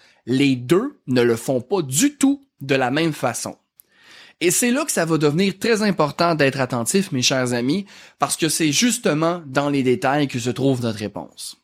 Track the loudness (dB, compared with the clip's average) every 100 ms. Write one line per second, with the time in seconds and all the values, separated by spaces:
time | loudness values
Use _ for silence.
0 | _ _ -4 2 2 0 0 0 0 -10
1 | -2 2 2 2 -2 -4 -2 -4 -2 0
2 | 0 2 0 0 _ -14 -2 0 2 0
3 | -2 -2 -4 -4 -10 -12 _ _ _ _
4 | -20 -20 -20 -2 0 2 0 0 -2 -2
5 | 0 2 2 2 0 0 0 0 0 0
6 | -2 0 0 4 2 2 -2 -2 0 0
7 | 0 0 0 0 0 0 0 -2 -4 -18
8 | -18 -6 -4 0 -2 0 0 2 0 0
9 | 0 0 0 -2 -2 -2 0 2 2 2
10 | 2 2 0 -2 -4 0 0 0 -2 -4
11 | -8 -8 -14 -14 -16 -16